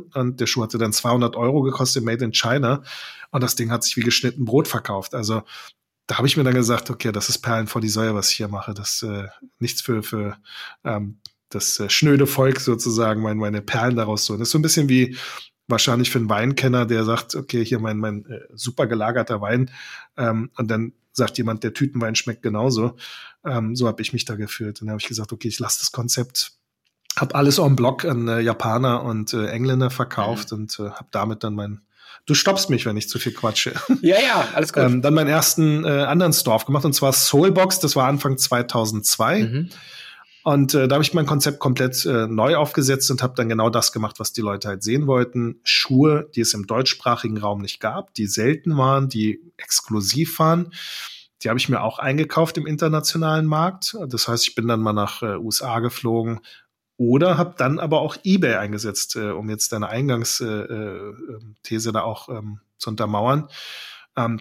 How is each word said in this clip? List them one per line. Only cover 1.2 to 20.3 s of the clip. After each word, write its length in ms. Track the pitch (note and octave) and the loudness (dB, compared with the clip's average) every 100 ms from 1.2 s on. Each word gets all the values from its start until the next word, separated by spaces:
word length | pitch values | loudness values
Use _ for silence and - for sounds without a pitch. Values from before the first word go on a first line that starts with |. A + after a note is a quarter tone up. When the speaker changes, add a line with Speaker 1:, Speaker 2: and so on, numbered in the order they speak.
| A#2 A2+ | 2 0
Speaker 1:
Euro 240 | A#2+ D3 | 0 2
gekostet, 420 | C3 C3 B2+ C3+ | 0 0 0 0
made 220 | A2+ A#2 | -2 -2
in 80 | A#2 | -2
China. 500 | - A#2 C#3 A#2+ C#3 - - - - - | 0 0 2 2 0 -4 -16 -16 -18 -6
Und 100 | C3 | -2
das 120 | B2 | -2
Ding 160 | - A2+ | -2 -2
hat 140 | A#2 | -2
sich 100 | - | -2
wie 60 | B2 | 0
geschnitten 420 | A#2+ - B2 - | 0 2 0 -2
Brot 240 | A2 C3+ D#3 | 2 2 2
verkauft. 480 | A2+ - G2 - | -2 -4 -6 -6
Also 280 | B2+ G#2+ A2 - - - _ _ _ | -6 -4 -4 -6 -16 -20 _ _ _
da 120 | - - | -6 0
habe 100 | C#3+ | 2
ich 80 | |
mir 80 | D#3+ | 4
dann 100 | C3 | 4
gesagt, 360 | B2+ A#2 A2+ - | 4 2 0 -2
okay, 240 | A2+ A2+ | -6 -4
das 160 | G#2 - | -2 -2
ist 80 | - | -2
Perlen 300 | A#2 A2+ A2 | -2 -2 -2
vor 120 | A#2 | -4
die 80 | A2 | -2
Säue, 260 | G#2+ A2+ | 0 0
was 160 | G#2 - | 0 0
ich 40 | |
hier 140 | - G#2 | -2 -4
mache. 240 | G2+ - | -6 -8
Das, 300 | G2+ G2+ - | -8 -6 -6
äh, 240 | A2 G2+ G2 - - - | -6 -8 -10 -14 -18 -6
nichts 200 | A#2+ - | -6 -4
für, 240 | - A2 | -2 -2
für, 320 | - A2 G#2 - - - - - | -2 -6 -6 -8 -16 -18 -18 -10
ähm, 360 | - G#2 G2+ G#2 - _ - | -6 -4 -6 -10 -20 _ -10
das, 320 | G2+ - - | -6 -2 -2
äh, 100 | G2+ | 0
schnöde 380 | - D3+ C#3+ C3+ | 2 6 6 4
Volk 320 | C3+ C3+ C3 | 4 2 2
sozusagen, 640 | B2+ A#2 A#2+ A2+ A2+ G#2+ | 0 0 0 0 2 0
mein, 160 | G#2+ G#2+ | 0 -2
meine 240 | G#2 G#2 | -2 -4
Perlen 340 | - A#2+ A#2+ | -2 0 2
daraus 300 | A#2 G#2+ G#2+ | 0 0 -2
zu 80 | - | -2
holen. 80 | G#2 | -2
Das 80 | A#2 | 0
ist 20 | |
so 80 | D#3 | 2
ein 40 | |
bisschen 260 | D#3 D#3+ C#3 | 2 4 4
wie 260 | B2+ B2 B2+ - - - _ - | 4 4 -2 -12 -14 -16 _ -2
wahrscheinlich 420 | A2+ - A#2+ A#2+ | 0 2 2 2
für 80 | B2+ | 0
einen 100 | G#2+ | 2
Weinkenner, 560 | G#2 B2 C3 C3 B2 | 2 0 2 2 4
der 200 | A#2 A2+ | 2 2
sagt, 300 | A2 A2+ - | 2 0 -4
okay, 280 | - - A#2+ | -8 -4 -2
hier 160 | A2 A2+ | 0 -2
mein, 200 | A2 G#2+ | -2 -4
mein, 260 | A2 G#2 | -4 -6
äh, 140 | G#2+ A2+ - | -10 -14 -16
super 340 | A2 B2 - A#2+ | -10 -6 -2 0
gelagerter 520 | A2+ G#2+ A#2+ G#2+ G#2 | 0 0 0 -2 -2
Wein, 320 | G2+ B2 B2+ - - - - - | 0 0 0 -6 -18 -18 -14 -4
ähm, 320 | A#2 | -2